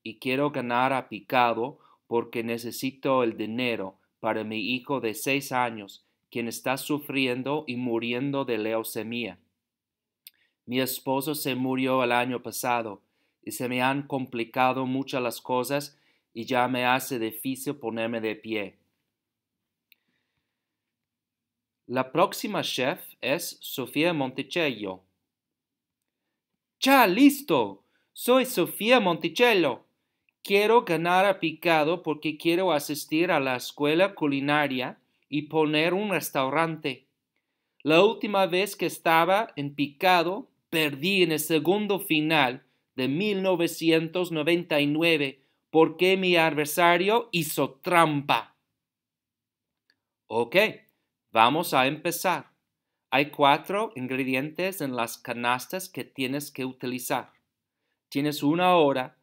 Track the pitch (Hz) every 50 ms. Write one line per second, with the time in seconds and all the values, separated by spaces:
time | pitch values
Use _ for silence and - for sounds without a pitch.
0 | - 113 107 - - 131 127 135 147 147 - 131 120 120 120 123 127 135 135 127
1 | 127 - 113 98 - - 135 127 120 120 113 113 120 139 151 _ _ _ _ _
2 | _ - 117 117 117 117 - 120 113 117 117 117 120 117 107 - - 131 127 -
3 | - 139 135 131 123 113 104 95 107 104 113 120 127 120 113 98 95 95 - _
4 | _ _ _ _ - 113 110 110 107 107 110 110 95 110 127 123 123 - 143 127
5 | 113 110 104 - - 143 135 139 139 - 135 127 123 120 113 107 101 98 - -
6 | _ _ _ _ _ _ - 123 117 117 113 - - 131 127 127 - - 151 143
7 | 147 - 131 139 135 127 123 127 123 131 147 156 151 127 123 120 127 123 113 117
8 | 117 117 120 123 139 143 139 139 135 123 117 107 107 110 113 113 110 - - 117
9 | 107 110 120 120 117 95 87 _ _ _ _ _ _ _ _ _ _ _ _ _
10 | _ _ _ _ _ - _ _ _ _ _ _ _ - 123 127 131 123 - -
11 | - 139 131 139 135 156 147 147 - 143 127 123 131 131 131 131 131 131 131 131
12 | 127 120 120 123 123 127 123 117 - 117 - - - 127 120 120 113 110 98 -
13 | _ _ _ _ _ _ _ _ - - - - 127 123 127 127 127 131 135 143
14 | 139 143 143 131 131 - - 117 117 117 - 131 127 127 123 131 131 127 127 131
15 | 139 - 147 131 123 117 110 - - - 127 123 123 - 139 147 143 143 _ _
16 | _ _ _ _ _ _ - 117 113 117 131 123 123 123 127 123 123 123 127 131
17 | 131 - 135 120 110 110 110 - - 135 131 127 - 143 139 143 123 113 110 113
18 | 113 113 120 113 107 110 107 107 - 113 110 107 101 95 - _ _ _ _ _
19 | _ _ _ _ _ _ _ _ _ _ _ _ _ _ _ _ _ _ _ _
20 | _ _ _ _ _ _ _ _ _ _ _ _ _ _ _ _ _ _ _ _
21 | _ _ _ _ _ _ _ _ _ _ _ _ _ _ _ _ _ - 120 127
22 | 127 127 - 156 185 - - - - 220 196 165 123 - - - 123 135 180 -
23 | - - - - - 123 143 175 170 - - _ - - - 139 127 113 - 143
24 | 156 175 175 147 135 127 - - 131 - - 175 165 143 120 104 104 95 92 92
25 | _ _ _ _ _ _ _ _ _ _ _ _ _ _ _ _ _ _ _ _
26 | _ _ _ _ _ _ _ _ _ _ _ _ _ _ _ - - 262 277 269
27 | 254 190 175 226 285 285 285 - - - 165 131 110 101 98 - _ _ _ _
28 | _ _ _ - - 240 247 262 240 254 - 190 165 147 - - 196 226 254 247
29 | 202 180 170 160 - 165 - - 240 240 220 185 165 135 113 - _ _ _ _
30 | _ _ _ _ _ _ _ _ - - 196 196 208 214 226 240 240 - 165 156
31 | 165 175 180 185 196 202 185 190 - 160 156 - - 175 165 156 147 151 175 175
32 | - 160 147 151 - 156 151 151 - 165 170 170 190 185 156 147 147 - 147 147
33 | - - 156 160 175 180 170 147 135 131 127 123 - - - - 147 147 156 170
34 | 190 196 196 - 160 143 139 139 135 143 147 151 147 135 131 127 123 151 214 _
35 | _ _ _ _ _ - 131 151 151 143 151 160 156 151 151 151 160 175 175 196
36 | 214 208 185 151 143 - - 147 131 131 143 156 165 165 160 156 156 143 127 117
37 | _ _ _ _ _ _ _ _ _ _ _ _ _ _ _ _ - 139 156 170
38 | 202 220 226 - - 208 202 196 190 175 170 180 202 202 - - 185 156 - -
39 | - 170 165 165 165 175 190 208 226 - - 147 143 143 143 147 143 143 - -
40 | 190 185 185 175 160 175 190 233 - _ _ _ _ - - 160 156 147 143 131
41 | 143 185 202 190 175 160 156 147 - - 165 156 147 165 190 208 208 196 202 185
42 | 196 - 160 151 151 156 165 151 135 123 127 135 _ _ _ _ _ _ - -
43 | 127 131 139 165 208 214 202 190 190 190 185 165 170 160 160 - 165 160 160 160
44 | 165 160 - 180 180 170 165 156 147 160 175 175 170 - 160 147 147 147 147 156
45 | 170 170 165 147 143 135 131 _ _ _ _ _ _ _ - 156 160 160 156 156
46 | 180 185 190 190 190 180 175 165 160 160 143 143 147 147 - 180 175 170 175 175
47 | 185 196 220 240 - - - 170 151 156 - 156 139 135 - _ - 175 175 170
48 | 165 156 151 143 139 143 131 117 110 - _ _ _ _ _ _ _ _ _ _
49 | _ _ _ _ _ _ _ _ _ _ _ _ _ _ _ _ _ _ _ _
50 | _ _ _ _ _ - 110 113 120 117 - 180 214 208 - - _ _ _ _
51 | _ _ _ _ _ _ - 113 113 120 143 160 175 - 156 135 127 135 147 147
52 | 170 175 160 - - 190 170 143 123 _ _ _ _ _ _ _ _ _ _ _
53 | _ - - 135 147 147 - - 143 139 143 156 151 - 190 202 226 - - 127
54 | 127 123 131 131 135 127 131 131 143 156 151 - 180 196 190 - 151 131 127 120
55 | 117 117 - - - 131 120 120 120 120 123 127 - - - 190 185 - - -
56 | 120 - _ - 131 123 135 147 143 - - - 131 131 127 - - 127 123 123
57 | 123 - 143 123 110 - _ _ _ _ _ _ _ _ _ _ _ _ _ _
58 | _ _ - 139 143 151 143 - 147 143 160 175 180 185 180 175 151 143 139 131
59 | 127 151 _ _